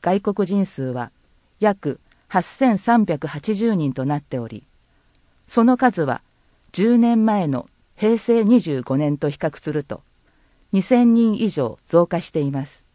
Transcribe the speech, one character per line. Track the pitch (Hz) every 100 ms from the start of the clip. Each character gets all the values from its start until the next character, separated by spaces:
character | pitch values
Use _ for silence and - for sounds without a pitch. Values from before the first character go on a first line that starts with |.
外 | 165 196
国 | 202 202 180
人 | 202 190
数 | -
は | 131 123 117 _ _ _ _ -
約 | 214 196 151 123 _ _ _
八 | 190
千 | 170 - 262 196
三 | - 233
百 | 196 151 147
八 | 151 -
十 | 202 226
人 | 196 143
と | 127
な | 131 143
っ |
て | - 131
お | 113
り、 | 107 - _ _ _ _ _ _ _ -
そ | -
の | 233 254
数 | 254 185
は | 139 120 _ _ _ _ _
十 | - 214 240
年 | 233 233 220
前 | 208 160
の | 131 - _ _
平 | - 214 226
成 | - 233
二 | 208 247
十 | 165 135
五 | 123 135
年 | 147 147
と | 151
比 | 143
較 | 160 -
す | 156
る | 151
と、 | 139 - _ _ _ _ _ _ _
二 | 190
千 | 180 240 233
人 | 226 226 208
以 | 220
上 | 151 120 -
増 | - 165 170
加 | 170
し | -
て | 160
い | 139
ま | 139
す。 | 160 - _